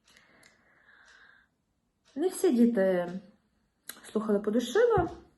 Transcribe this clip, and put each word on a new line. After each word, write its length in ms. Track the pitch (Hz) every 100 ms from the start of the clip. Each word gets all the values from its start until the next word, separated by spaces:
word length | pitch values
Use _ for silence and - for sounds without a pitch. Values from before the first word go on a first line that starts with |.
| _ _ _ _ - _ _ _ _ - - - - _ _ _ _ _ _ _ _ 269
Не 120 | 359
всі 260 | - 370
діти 580 | 233 233 233 190 180 175 185 - _ _ _ _ _ - - -
слухали 280 | 214 220 202
Подушила. 680 | 208 226 233 403 466 415 330 - -